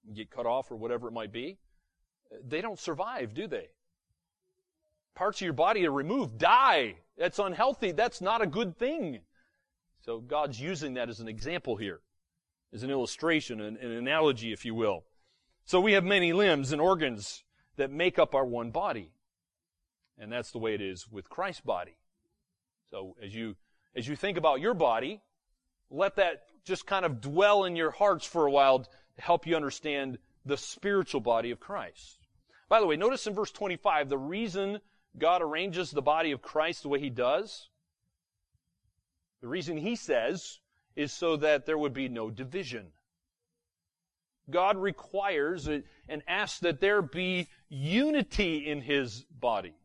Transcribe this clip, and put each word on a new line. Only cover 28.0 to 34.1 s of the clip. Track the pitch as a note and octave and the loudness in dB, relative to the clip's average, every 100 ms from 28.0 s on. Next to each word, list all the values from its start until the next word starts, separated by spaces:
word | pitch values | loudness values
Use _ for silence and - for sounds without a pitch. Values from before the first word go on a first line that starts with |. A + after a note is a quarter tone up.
| G3+ F3 - | 2 2 -2
for | E3+ C#3+ | 2 4
a | |
while | C#3 C#3 C3 | 6 8 6
to | B2 - _ - | 2 -20 _ -16
help | - E3+ D#3+ | 2 2 4
you | E3 | 0
understand | C#3+ - D#3 C#3+ C3+ B2+ _ _ C3+ | 0 -4 -4 -4 -4 -8 _ _ -6
the | C#3 | -6
spiritual | - - G3+ G3+ F3+ C#3+ | -6 -6 0 0 0 -2
body | A#2 A#2 A#2 | 2 0 0
of | A#2 | -6
Christ. | - G3 F#2+ - - - _ _ _ _ _ | -8 -10 -10 -14 -20 -20 _ _ _ _ _
By | A3+ | 6
the | G3 | 6
way, | D3+ | 4
notice | G#3 C4 - | 2 0 -2
in | |
verse | G3+ G3+ | -4 -4
twenty-five, | - G3+ F3 G3+ D#3+ | -4 -6 0 2 2
the | C#3+ | 0